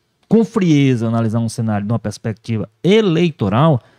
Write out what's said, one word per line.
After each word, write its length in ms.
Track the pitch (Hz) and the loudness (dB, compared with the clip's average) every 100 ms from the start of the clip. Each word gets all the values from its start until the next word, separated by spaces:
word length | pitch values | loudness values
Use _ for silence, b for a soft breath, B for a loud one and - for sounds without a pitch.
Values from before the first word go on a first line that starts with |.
| _ _ - | _ _ 0
com 160 | 220 | 2
frieza, 640 | 220 220 180 147 139 123 113 | 2 0 2 2 2 0 0
analisar 320 | 117 113 113 | -2 -2 -2
um 80 | 113 | -4
cenário 400 | - 110 107 101 | -4 -4 -4 -2
de 60 | |
uma 60 | 113 | -4
perspectiva 720 | 104 - 120 101 - 113 92 _ | -6 -8 -8 -8 -6 -6 -8 _
eleitoral, 960 | 156 214 214 160 175 - 110 185 160 135 b | 0 2 2 0 0 -2 -2 2 2 0 b